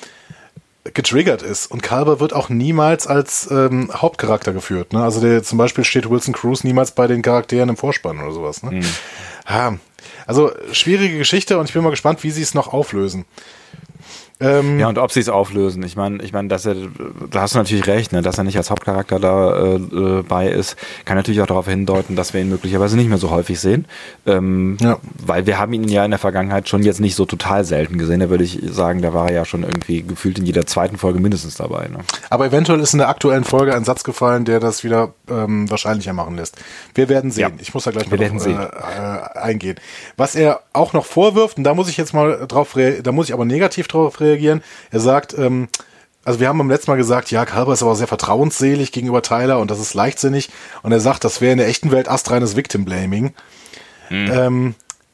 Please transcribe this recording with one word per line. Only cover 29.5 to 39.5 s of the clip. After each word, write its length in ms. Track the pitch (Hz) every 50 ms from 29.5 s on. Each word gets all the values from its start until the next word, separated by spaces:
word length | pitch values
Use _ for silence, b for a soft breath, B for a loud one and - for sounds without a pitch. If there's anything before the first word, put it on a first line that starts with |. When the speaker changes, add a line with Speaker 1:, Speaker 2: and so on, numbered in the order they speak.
| - 85
Speaker 2:
irgendwie 380 | 85 85 85 87 - - 85 82
gefühlt 360 | 82 87 90 - - 98 92 98
in 80 | 92
jeder 180 | 87 85 87 82
zweiten 320 | - - 92 87 92 101
Folge 240 | 95 - 95 90 90
mindestens 360 | 92 104 101 85 82 80 -
dabei, 320 | - 82 82 85 - 82 85
ne? 100 | 87 90 - B B B B B
Speaker 1:
Aber 160 | 120 123 135
eventuell 340 | 131 127 147 165 165 165 156
ist 140 | 147 - -
in 40 | 147
der 120 | 135 123
aktuellen 340 | - - - 147 135 135 123
Folge 300 | - - 131 139 139 127
ein 100 | 120 110
Satz 200 | 120 127 - -
gefallen, 420 | 135 123 - 127 123 123 123 120
der 120 | 113 117 113
das 260 | 113 117 107 - -
wieder, 280 | 117 113 113 117 - - _ _ -
ähm, 400 | 120 113 107 104 107 104 104 104
wahrscheinlicher 440 | 110 104 - 107 110 107 95 95 92
machen 220 | 90 82 85 87
lässt. 200 | 87 85 - - B B B B B B B B
Wir 160 | - 131 127
werden 200 | 139 135 135 131
sehen. 120 | 113 107
Speaker 2:
Ja. 80 | 98 85 82 78
Speaker 1:
Ich 140 | 92 - -
muss 100 | 135 -
da 60 | 123
gleich 200 | 104 107 104 -
Speaker 2:
Wir 60 | 104
Speaker 1:
mal 40 | 98
Speaker 2:
werden 180 | 107 104 104 104
Speaker 1:
drauf, 60 | -
Speaker 2:
sehen. 140 | 101 87 -
Speaker 1:
äh, 800 | 98 - - - - - 95 101 101 101 101 98 - - - -
äh, 0 |
eingehen. 320 | - 113